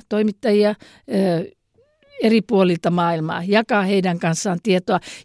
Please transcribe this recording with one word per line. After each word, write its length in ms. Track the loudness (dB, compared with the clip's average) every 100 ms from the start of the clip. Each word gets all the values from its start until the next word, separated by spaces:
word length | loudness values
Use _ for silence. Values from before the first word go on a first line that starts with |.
| -4
toimittajia, 600 | -2 -2 -2 0 2 2
ö, 60 | -2 -12 -20 -6 -2 0 -2 -6 _ _ _ _ _ _ -4
eri 180 | 2 2
puolilta 480 | 2 2 2 2 -2
maailmaa, 520 | 0 0 -2 -4 -6 0
jakaa 340 | 0 2 0
heidän 380 | 0 0 0 -2
kanssaan 400 | -2 -2 -4 -4
tietoa 360 | 0 0 0 -4 -4 -18